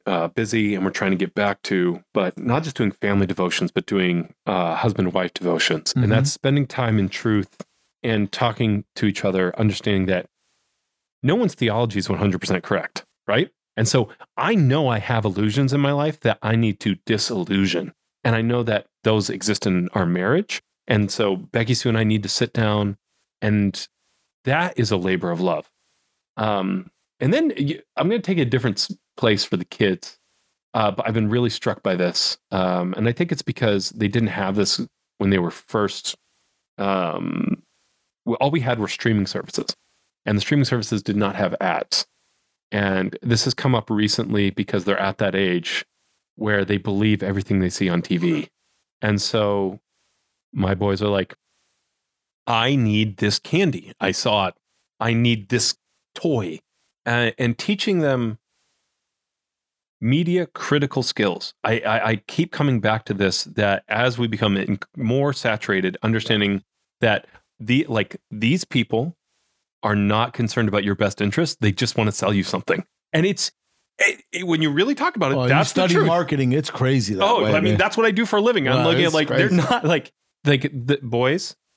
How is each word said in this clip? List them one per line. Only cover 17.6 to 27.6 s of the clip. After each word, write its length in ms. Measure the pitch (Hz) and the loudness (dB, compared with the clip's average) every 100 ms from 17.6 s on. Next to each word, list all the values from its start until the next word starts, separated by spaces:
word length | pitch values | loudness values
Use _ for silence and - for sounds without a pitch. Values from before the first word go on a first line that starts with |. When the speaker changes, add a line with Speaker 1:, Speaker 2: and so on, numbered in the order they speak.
| 95 85 - _ _ _ | 2 0 -6 _ _ _
Speaker 1:
And 100 | 120 | 0
I 80 | 113 | 0
know 200 | 117 120 | 0 0
that 240 | 113 104 - _ | 0 -2 -4 _
those 240 | 110 107 92 | 0 2 0
exist 380 | 95 107 98 104 | -4 -2 -2 0
in 220 | 90 90 | 0 0
our 160 | 101 85 | -2 0
marriage. 560 | 90 95 165 214 - _ _ - | 0 0 0 -2 -10 _ _ 0
And 220 | 107 101 | 0 2
so 260 | - 104 95 | 0 0 -2
Becky 380 | - 117 117 | -4 -2 0
Sue 140 | 117 123 | 0 2
and 80 | 113 | 2
I 60 | |
need 180 | 107 107 | 2 0
to 60 | 98 | -2
sit 240 | - 120 | -2 -2
down, 440 | 117 107 104 101 101 _ _ _ - | 0 0 2 -2 -6 _ _ _ -4
and 440 | 107 107 101 - - _ _ _ _ _ | 0 2 0 -2 -12 _ _ _ _ _
that 340 | 127 156 180 - | -2 0 0 -2
is 120 | 110 | 0
a 60 | 98 | 0
labor 340 | 92 92 90 | 0 0 -2
of 100 | 85 | 0
love. 280 | 92 76 - _ _ _ _ _ _ - | 0 -2 -6 _ _ _ _ _ _ -4
Um, 540 | 107 101 95 95 - _ _ - | -2 0 -2 -4 -8 _ _ -4
and 140 | 127 | 0
then 180 | 269 320 | 2 0
y-, 220 | - | 0